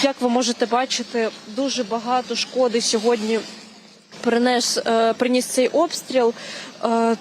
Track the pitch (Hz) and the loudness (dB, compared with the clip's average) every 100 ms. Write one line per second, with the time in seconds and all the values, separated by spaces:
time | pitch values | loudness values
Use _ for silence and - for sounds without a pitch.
0 | 277 262 247 240 233 233 220 233 262 - | 0 2 0 2 0 0 0 2 0 -4
1 | 233 233 220 - - 214 269 240 208 226 | -4 -2 -2 -4 -8 -4 -2 -2 -2 -4
2 | 220 254 247 233 - 254 254 220 - 226 | 0 -2 0 -4 -2 0 2 2 2 2
3 | 220 233 214 226 - - - - - - | 2 2 0 -2 -4 -14 -20 -20 -20 -20
4 | _ - 240 233 247 247 240 - - 226 | _ -4 0 2 4 2 0 -2 0 2
5 | 226 220 247 254 247 - 254 285 339 - | 2 2 2 2 0 0 2 2 0 -2
6 | - 262 233 233 - - - - 233 233 | -2 2 2 0 -10 -14 -14 -6 0 2
7 | 226 226 | 2 0